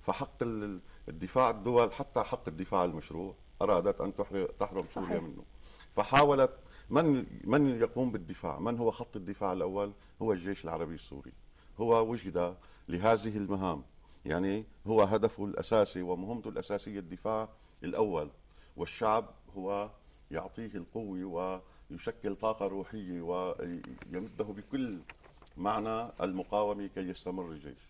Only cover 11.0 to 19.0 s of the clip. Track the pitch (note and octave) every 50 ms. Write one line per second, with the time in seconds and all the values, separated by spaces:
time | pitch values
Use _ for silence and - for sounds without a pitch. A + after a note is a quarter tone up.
11 | - - C#2 C#2 C2+ B1+ - - - - - - - - - - A2+ A2+ A#2 A2+
12 | A2+ A2 A#2+ A#2 F#2 F#2 D#2+ F2 F2 F2 F#2 - - - - - - - D#2+ F2
13 | F#2+ A2 A2+ G#2+ G2+ A2+ G#2 G#2+ G2+ F#2 G2 F#2+ F#2+ F#2 E2 D2 C2 - - -
14 | - - - - - - D#2 F2 F#2 G2 G2 G#2+ A2 - - - - G2 A2 A2
15 | G#2 F#2+ G#2 A2 G2+ A2 - - G2+ G#2 - - - - - A2 G#2 - - F#2
16 | F2+ F2 F2+ F2 F#2 G2+ A#2 A#2+ G#2+ A2+ - - - - G#2 G2+ - - G#2+ G2+
17 | F#2 E2 F2+ F2+ - G#2 A2 A2 A2 G#2+ - - - - - - - F2 - -
18 | A2 G#2+ F2+ D#2+ D2+ D2 - - - - - - - - - - E2+ - - -